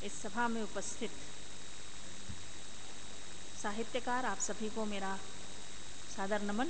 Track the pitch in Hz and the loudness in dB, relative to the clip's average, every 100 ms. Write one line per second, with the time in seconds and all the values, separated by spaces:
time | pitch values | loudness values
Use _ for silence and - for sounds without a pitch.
0 | 208 - 214 196 240 226 208 202 185 - | -2 -2 0 2 2 2 0 0 0 0
1 | 208 - - - - - - - - - | 0 -2 -2 -2 -2 -2 -2 -2 -2 -2
2 | - - - - - - - - - - | -2 -2 0 0 0 0 0 -2 0 -2
3 | - - - - - - 214 208 226 254 | -2 -2 -2 -2 -2 0 0 2 2 2
4 | 240 247 254 196 214 196 214 208 214 202 | 2 2 2 2 2 2 0 0 0 0
5 | 190 190 - - - - - - - - | 0 0 -2 -2 -2 -2 0 0 0 0
6 | - - 196 208 202 208 285 | 0 0 2 2 2 2 0